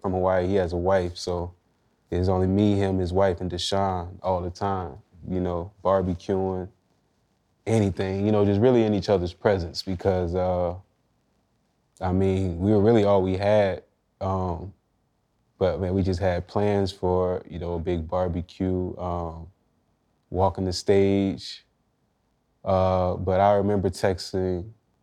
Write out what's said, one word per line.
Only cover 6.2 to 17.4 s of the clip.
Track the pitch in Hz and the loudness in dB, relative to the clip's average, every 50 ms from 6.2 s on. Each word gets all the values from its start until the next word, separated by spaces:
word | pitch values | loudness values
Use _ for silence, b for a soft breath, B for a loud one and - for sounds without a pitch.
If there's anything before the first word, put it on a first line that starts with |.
| - - 101 95 95 95 95 92 90 95 - _ _ _ _ _ _ _ _ _ _ _ _ _ _ _ _ _ - - | -4 -4 -2 -2 -2 -2 -4 -6 -8 -12 -14 _ _ _ _ _ _ _ _ _ _ _ _ _ _ _ _ _ -4 0
anything, | 113 113 104 98 87 - 98 95 95 98 101 | 2 2 2 2 0 -2 -4 -4 -2 0 0
you | 107 | 2
know, | 107 104 101 | 4 4 4
just | 101 101 98 | 4 4 4
really | 110 131 127 120 113 | 4 4 6 4 4
in | 107 104 | 2 2
each | 101 - - | 0 0 2
other's | 104 92 87 90 - | 2 2 0 -2 -4
presence | _ - 117 101 95 85 82 - - - | _ 0 0 2 0 -2 -6 -10 -10 -8
because, | 95 95 87 - 98 92 90 90 85 87 | -6 -6 -2 0 0 0 0 0 -2 -2
uh, | 92 92 92 90 90 90 85 87 92 - _ _ _ _ _ _ _ _ _ _ _ _ _ _ _ _ _ _ _ _ _ _ - | -2 -2 0 0 -2 -2 -4 -4 -8 -12 _ _ _ _ _ _ _ _ _ _ _ _ _ _ _ _ _ _ _ _ _ _ -8
I | 90 92 92 | -4 -2 0
mean, | 95 95 95 95 95 95 92 85 85 | 2 2 2 2 0 -2 -2 -2 -2
we | 90 101 | 2 2
were | 110 104 | 4 4
really | 95 110 120 113 101 | 6 6 6 6 6
all | 101 101 98 | 4 4 4
we | 92 95 92 92 | 2 2 0 0
had. | 101 101 107 107 101 95 90 - - _ _ _ _ _ _ - | 0 2 4 4 2 2 0 -4 -10 _ _ _ _ _ _ -8
Um, | 101 98 95 95 92 90 85 80 82 98 - _ _ _ _ _ _ _ _ _ _ _ _ _ _ _ _ - | -6 -4 -2 -2 -2 -4 -4 -6 -8 -12 -16 _ _ _ _ _ _ _ _ _ _ _ _ _ _ _ _ -2
but, | 95 92 80 76 | 0 0 0 0
man, | 98 90 92 | -2 -2 0
we | 98 | 0
just | 90 92 92 85 | 0 0 -2 -2
had | 98 92 87 87 87 - | 0 -2 -2 -2 -4 -4
plans | - 104 104 104 104 101 98 92 | -4 -2 0 2 2 2 0 -2
for, | - - - 90 90 90 92 90 90 - | -4 -4 -2 0 0 2 0 0 -2 -4